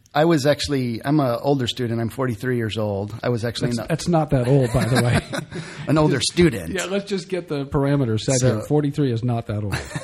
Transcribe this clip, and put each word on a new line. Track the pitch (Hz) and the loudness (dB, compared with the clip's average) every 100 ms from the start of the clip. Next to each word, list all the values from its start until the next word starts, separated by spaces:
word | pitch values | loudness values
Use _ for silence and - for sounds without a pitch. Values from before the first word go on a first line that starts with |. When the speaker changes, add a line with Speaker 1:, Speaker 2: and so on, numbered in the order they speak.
| _ | _
Speaker 1:
I | 147 170 | 2 4
was | 156 143 | 4 4
actually, | 139 - 139 123 113 139 | 0 0 -2 -2 -2 0
I'm | 147 | 2
an | 131 117 | 2 0
older | 139 143 120 | 0 0 0
student. | - 117 113 | -2 -2 -2
I'm | 113 | -4
forty-three | - 127 110 127 120 | -2 -4 -2 -2 -2
years | 110 113 | -2 -2
old. | 104 98 104 110 | -2 -2 -6 -4
I | 123 | -2
was | 120 117 | -2 -2
actually | - 120 | -2 -2
Speaker 2:
That's, | 117 | -2
Speaker 1:
in | |
the | 101 | -2
Speaker 2:
that's | 160 170 | -2 0
not | 160 147 | 0 2
that | 135 123 | 2 4
old, | 139 120 | 4 4
by | 113 | 2
the | 117 127 | 2 2
way. | 120 - - 277 - 170 - - | 2 2 -2 -8 -8 -10 -12 -8
Speaker 1:
<laughs> | - | -2
An | 156 | 2
older | 151 135 | 2 2
student. | - 175 170 107 82 | 0 4 4 2 -6
Speaker 2:
Yeah, | 180 180 | -6 -4
let's | 196 202 | -4 -4
just | 190 - | -6 -6
get | 180 170 | -8 -6
the | 143 139 | -6 -2
parameters | 147 139 143 120 107 | 0 2 2 2 0
set | - 131 | 0 2
Speaker 1:
So | 127 107 | 2 2
Speaker 2:
here. | |
Forty-three | - 147 143 147 135 | 0 0 2 0 0
is | 113 | 0
not | 123 117 113 | 0 -2 -2
that | 107 | -4
old. | 104 - - - | -4 -6 -8 -10